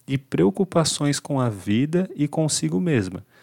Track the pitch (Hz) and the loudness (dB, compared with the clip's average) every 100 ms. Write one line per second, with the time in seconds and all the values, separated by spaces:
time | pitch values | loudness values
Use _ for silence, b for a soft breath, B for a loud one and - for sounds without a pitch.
0 | - 135 - 139 190 196 185 170 156 - | -6 -4 -2 2 2 2 0 2 0 0
1 | 147 139 - 139 123 98 104 110 151 175 | -2 -2 -2 0 0 -2 0 0 2 0
2 | 190 - 147 160 156 - 156 180 180 127 | -2 -2 -2 0 0 0 -2 0 2 2
3 | 92 95 - b | 0 -6 -14 b